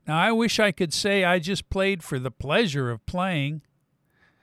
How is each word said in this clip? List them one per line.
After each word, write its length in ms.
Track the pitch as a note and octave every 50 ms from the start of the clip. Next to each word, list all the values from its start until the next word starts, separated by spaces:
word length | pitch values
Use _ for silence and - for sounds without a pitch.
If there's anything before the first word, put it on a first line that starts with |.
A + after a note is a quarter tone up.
| -
Now, 100 | - D#3
I 140 | E3 F#3 A3
wish 280 | A3+ A3+ A#3 A#3 - -
I 120 | G#3+ G3+
could 200 | - - F#3+ D#3
say 320 | - - - G3+ G3+ G3+ F#3
I 140 | F3 F3+
just 320 | F3+ D3+ F#3 G3 - - -
played 340 | - G3 F#3+ G3 G3 E3 -
for 140 | - D3+
the 140 | B2+ B2+ C3
pleasure 580 | - - - C3+ D#3+ G#3+ A#3+ E3+ C3+ C#3+ C3 A#2+
of 160 | A#2 A2 -
playing. 560 | - - F3+ F#3 F#3+ F3+ C#3+ C#3 C#3+ D#3 D3+ - _ _ _ _ _ _ _ _ _ _ _ _ _ _ _